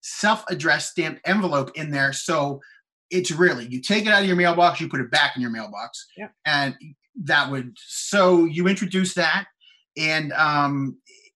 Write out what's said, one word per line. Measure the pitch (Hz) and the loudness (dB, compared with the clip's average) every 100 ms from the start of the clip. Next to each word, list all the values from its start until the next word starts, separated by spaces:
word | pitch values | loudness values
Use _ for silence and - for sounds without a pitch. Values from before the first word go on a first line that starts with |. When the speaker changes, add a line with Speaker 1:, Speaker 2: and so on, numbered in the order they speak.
Speaker 1:
self-addressed | - - 208 220 - 175 156 151 - | -16 -4 0 0 -2 -4 0 0 -2
stamped | - 160 - - | -4 -6 -6 -2
envelope | 196 190 143 135 | 0 2 0 -2
in | - 156 | -8 -6
there. | 143 139 | -2 0
So | 135 - 160 143 139 - _ _ _ _ | -2 -2 0 0 -4 -12 _ _ _ _
it's | 180 180 | -2 -2
really, | 160 180 123 117 | 2 2 0 -6
you | 127 | -10
take | - 208 214 | -2 0 4
it | |
out | 208 | 2
of | 196 | 4
your | 180 | 2
mailbox, | 175 170 175 175 | 2 6 4 4
you | 160 | -4
put | 139 | -4
it | 123 | -2
back | 151 143 - | 2 0 0
in | |
your | 123 | -4
mailbox. | 113 107 107 117 - - - | -4 -10 -12 -14 -14 -18 -16
Speaker 2:
Yep. | 208 _ 151 | -16 _ -2
Speaker 1:
And | 147 139 - 156 143 _ 269 | 0 0 -4 -16 -20 _ -14
that | 151 151 135 | 0 0 0
would, | 139 123 110 | -4 -8 -14
so | - - - 202 185 180 | -14 -12 -2 4 6 6
you | 165 151 180 | 4 2 0
introduce | 196 190 185 180 | 0 0 0 -2
that. | - 160 156 180 _ _ _ _ - | 0 0 0 -4 _ _ _ _ -6
And, | 156 156 151 | -2 -2 -2
um, | 147 156 147 143 139 135 - _ - _ | 0 2 4 2 0 -4 -6 _ -20 _